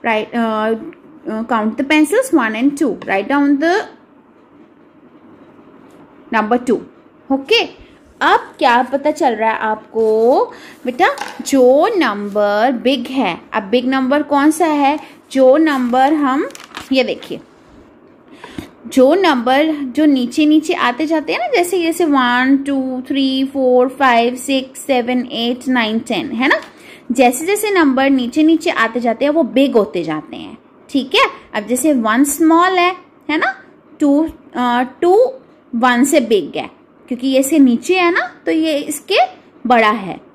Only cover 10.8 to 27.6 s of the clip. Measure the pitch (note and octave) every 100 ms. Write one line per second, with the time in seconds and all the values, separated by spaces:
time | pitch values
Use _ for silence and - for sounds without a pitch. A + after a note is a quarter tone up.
10.8 | B3+ B3 G#4 C#5 - - A#3+ C4+ B3 C4+
11.8 | F#4+ G#4+ C4 G3+ G3+ G#3 G#3 G#3 B3 A#3+
12.8 | A3+ C#4 A#3+ C4 G#3 E3 - A3 G3 A#3+
13.8 | B3 C4+ B3+ C#4+ D4 C#4+ C#4+ D#4 E4+ D4
14.8 | C#4 D4+ - - _ C4+ B3+ C#4+ D#4+ C4+
15.8 | B3 B3 C4+ D#4 C4+ C#4 B4+ - - -
16.8 | - C4 A3+ - - - - - - -
17.8 | - _ - _ _ - - - - _
18.8 | A3+ C4+ C4 F4 F#4 B3+ A#3 C4+ D#4+ D4+
19.8 | C4+ A#3+ D#4 C4+ A#3+ - D4+ D#4 D#4 -
20.8 | A#3+ A#3+ D#4 D#4+ D4+ F4+ E5+ A#4+ F4 F#4
21.8 | E4 D#4+ E4+ C#4+ B3 B3 C4 C#4 C#4 C#4
22.8 | C4 B3+ B3+ C#4 C4+ C4 C4+ C#4 B3+ B3
23.8 | C4 C4 C4 A#3 A#3 B3 - C4+ C4 -
24.8 | - B3+ A#3 B3 - A3+ A#3 B3 B3+ B3+
25.8 | A3 A3 - G#3 - A3+ C4 D5+ - -
26.8 | - - - A#3+ B3 B3+ D#4+ G4+